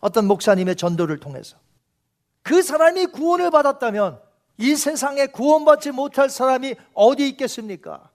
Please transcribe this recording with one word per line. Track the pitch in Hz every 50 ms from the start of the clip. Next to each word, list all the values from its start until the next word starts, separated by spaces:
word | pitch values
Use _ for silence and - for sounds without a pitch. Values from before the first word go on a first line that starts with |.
어떤 | - 208 185 226 208
목사님의 | 196 202 190 - - 202 185 185 185 185
전도를 | 180 - 175 175 165 175 160 156 143
통해서. | - 147 139 127 - - - _ _ _ _ _ _ _ _ _ _ _ _ _ _ _ _ _ _
그 | - 302 359 359
사람이 | - 277 311 320 330 359 370 370
구원을 | 359 - - 294 330 349 349 359 349 320
받았다면 | 302 294 285 269 277 - 233 208 208 208 185 135 - _ _ _ _ _ _ _
이 | _ 214 262 302
세상에 | 294 - 277 320 269 254 285 277 277 277
구원받지 | 269 269 - 233 294 302 311 302 311 294 302 311 285 277
못할 | 254 277 285 - - 277 269
사람이 | 269 - 247 262 262 262 254 269 247 - _ _ _
어디 | - 202 233 277 269 285 277
있겠습니까? | - - 269 240 - - 220 214 196 165 _ - 78 69 _ _ _